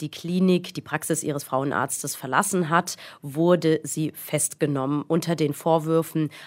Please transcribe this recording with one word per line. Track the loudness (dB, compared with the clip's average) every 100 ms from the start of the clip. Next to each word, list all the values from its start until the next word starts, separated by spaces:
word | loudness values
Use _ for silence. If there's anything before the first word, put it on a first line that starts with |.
die | -10
Klinik, | -8 -2 2 4 4 2
die | -10
Praxis | -4 -4 -2 -2
ihres | -2 -4
Frauenarztes | -2 -2 0 0 -2 -4 -8
verlassen | -8 0 2 2 0 2
hat, | 0 0 -6 -14 -16
wurde | -8 2 4 4 4 0
sie | -2 -4 -4
festgenommen | -6 -4 -2 -2 -2 -2 0 0 -2 0
unter | 0 0
den | 0 0
Vorwürfen | 0 2 2 4 2 2 -2 -2 -4